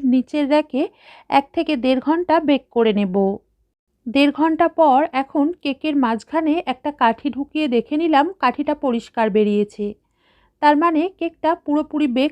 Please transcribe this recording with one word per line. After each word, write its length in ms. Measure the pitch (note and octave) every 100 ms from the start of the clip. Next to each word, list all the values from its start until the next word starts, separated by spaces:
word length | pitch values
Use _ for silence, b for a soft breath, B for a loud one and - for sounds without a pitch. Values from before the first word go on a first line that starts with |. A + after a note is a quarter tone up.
| C4+
নিচের 400 | B3+ B3 D4+ C#4
র্যাকে 320 | D4+ D4+ C4 E4+ B B B B
এক 160 | C#4 C#4
থেকে 200 | - A3+ C#4+
দেড় 240 | B3+ C4
ঘন্টা 340 | C4+ E4 F4 E4
বেক 240 | D4 C#4 _
করে 220 | A#3 A#3
নেব। 220 | G#3 G3 G3 G3 G3 _ _ _ _ _ _ B3
দেড় 240 | C4+ C#4+
ঘন্টা 360 | C#4+ D#4+ D#4+ E4
পর 300 | D#4+ D#4 B3+ D#4
এখন 320 | C4 C4+ D#4 D4 F4+
কেকের 360 | C#4+ C4+ D#4 C#4+
মাঝখানে 580 | A#3+ A3+ - D#4 D#4 D#4+ C4
একটা 260 | B3+ D4
কাঠি 360 | D4 A#3 A3+ D4
ঢুকিয়ে 380 | B3 C#4+ D4+ D4+
দেখে 280 | A#3+ A3+ D4+
নিলাম 280 | E4+ C#4 D#4+ G4
কাঠিটা 340 | B3 B3 D4 A3+
পরিষ্কার 520 | C#4 A#3 - - A3
বেরিয়েছে, 560 | G#3 G#3 G#3 G#3 - G#3 - _ _ _ _ _ -
তার 140 | D4 D4
মানে 240 | E4+ D4+ F4+ -
কেকটা 340 | E4 - D#4 E4+
পুরোপুরি 520 | - D4 D4+ D4+ D4
বেক 240 | A#3+ D4